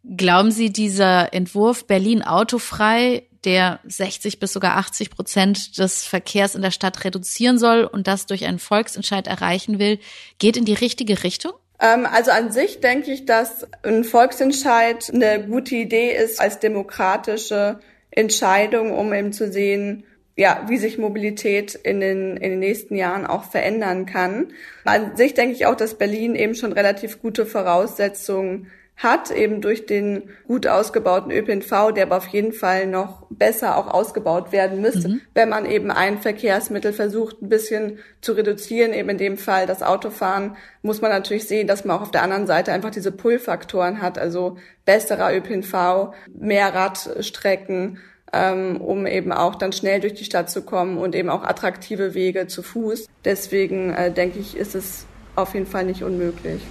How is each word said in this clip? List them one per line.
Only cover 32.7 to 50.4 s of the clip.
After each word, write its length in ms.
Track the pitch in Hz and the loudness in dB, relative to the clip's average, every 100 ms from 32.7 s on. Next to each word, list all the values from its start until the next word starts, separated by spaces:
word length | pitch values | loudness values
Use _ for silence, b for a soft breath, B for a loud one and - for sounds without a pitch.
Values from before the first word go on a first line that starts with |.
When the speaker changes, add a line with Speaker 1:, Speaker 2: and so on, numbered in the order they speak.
| 190 190 | 0 0
Speaker 2:
noch 400 | 185 196 - - | -2 -4 -10 -20
besser 460 | - 214 226 220 - | 2 2 2 0 0
auch 100 | - | 2
ausgebaut 640 | 180 220 214 190 170 180 | 0 0 -2 0 -2 0
werden 280 | 196 190 190 | 0 2 0
müsste, 300 | 214 190 170 | 0 0 -2
Speaker 1:
Mhm. 120 | 226 B | -4 B
Speaker 2:
wenn 160 | - 220 | 2 2
man 160 | 214 208 | 2 0
eben 240 | 214 202 | -2 0
ein 300 | - 190 202 | 0 0 0
Verkehrsmittel 720 | 226 208 226 196 208 208 208 | -4 -2 0 0 -2 -4 -4
versucht, 480 | 208 208 214 220 - | -2 -2 -2 -4 -8
ein 80 | 196 | 0
bisschen 480 | 220 220 214 214 208 B B | 0 2 -4 -4 -8 B B
zu 140 | - | -4
reduzieren, 600 | 214 214 208 - 233 226 | 0 0 -2 -4 0 2
eben 160 | 214 190 | 0 -4
in 80 | 196 | -2
dem 200 | 196 196 | -2 -4
Fall 260 | - 190 185 | 0 0 0
das 160 | 190 | 0
Autofahren, 760 | - 190 214 214 190 196 202 202 B B | 0 0 -2 -4 -2 -2 -4 -10 B B
muss 180 | 208 214 | -6 -2
man 80 | 220 | 0
natürlich 380 | 196 196 214 214 | 0 -2 -6 -2
sehen, 180 | 214 202 | -2 0
dass 180 | 202 | -2
man 140 | 202 175 | 0 -4
auch 40 | |
auf 100 | 208 | 0
der 100 | 160 | 0
anderen 240 | 175 196 190 | 0 0 2
Seite 280 | 165 185 | 2 2
einfach 180 | 175 214 | -2 -4
diese 200 | 208 185 | -6 -6
Pull-Faktoren 920 | 190 233 240 247 170 - 190 180 214 | -2 0 0 -2 -6 -4 -2 -2 -2
hat, 160 | 180 180 | -4 -4
also 380 | 170 175 180 180 B B - | -4 -2 -4 -6 B B 4
besserer 480 | 208 214 196 185 185 | 4 4 0 2 0
Ö 60 | |
P 120 | 180 196 | -2 -6
N 80 | |
V, 500 | - 190 180 185 196 B B - | -2 0 2 2 0 B B -8
mehr 340 | 208 202 196 185 | 0 2 2 2
Radstrecken, 1200 | 190 190 - - 208 - 202 190 190 185 185 190 B B - | -2 -2 -8 -8 -8 -4 0 0 -2 -4 -4 -8 B B -4
ähm, 460 | - 185 185 190 180 | 0 2 0 -2 -4
um 260 | - 196 190 | -4 -2 -2
eben 240 | 190 185 | -2 -2
auch 240 | - 170 202 | 0 0 0
dann 180 | 190 | -4
schnell 260 | 190 196 196 | -2 0 0
durch 140 | 202 | -2
die 120 | 208 208 | -6 -4
Stadt 260 | 180 | -2